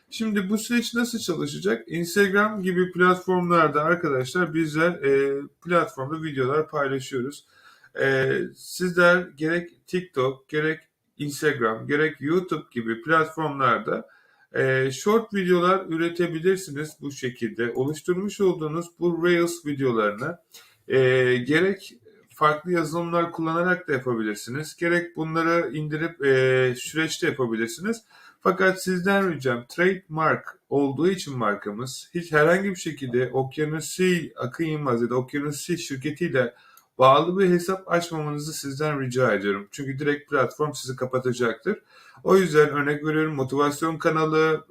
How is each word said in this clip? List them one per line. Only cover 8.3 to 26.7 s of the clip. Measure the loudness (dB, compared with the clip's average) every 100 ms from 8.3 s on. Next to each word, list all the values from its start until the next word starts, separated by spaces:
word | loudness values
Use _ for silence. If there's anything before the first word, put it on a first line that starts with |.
| 0 -4 -10
sizler | -14 -4 -2 4 6 6
gerek | 0 -4 -2 -2 -4 -14 -6
TikTok, | -6 -4 -2 -2 -2 _
gerek | -2 -2 -4 _ _ _ -10
Instagram, | -8 -2 -2 0 0 -2 -2
gerek | 0 0 -2
YouTube | -2 0 0 -6 -6
gibi | -6 -4 -6
platformlarda, | 0 2 2 -2 -4 0 2 2 0 -4 -6 _ _ _ _ 0
e, | 2 2 0
short | -2 2 2 2
videolar | -2 2 4 4 2 0
üretebilirsiniz | -2 -2 0 -2 0 0 0 -4 -8 -8 -10
bu | -12
şekilde. | -8 -8 -4 -6 -4 -4
Oluşturmuş | -2 -2 -4 -2 -2 -4 0
olduğunuz | 0 0 -4 -6 -8 -4
bu | -2 0 2
Reels | 2 2 -2 -6
videolarını, | -2 0 2 0 0 -6 -8 _ -20 -20 _ 0
e, | 4 4 4 4 2
gerek | 2 2 2 -2 -8 -20 -20 -20 _ 0
farklı | 2 2 0
yazılımlar | 0 0 -2 -2 0 -2
kullanarak | -2 -2 0 2 0 0
da |
yapabilirsiniz. | -2 0 -2 -2 -4 -8 -10 -10 -4
Gerek | 0 0 -2 -6
bunları | -4 0 2 2 0
indirip, | -4 -6 -4 -6 -2 2
e, | 4 4 4 2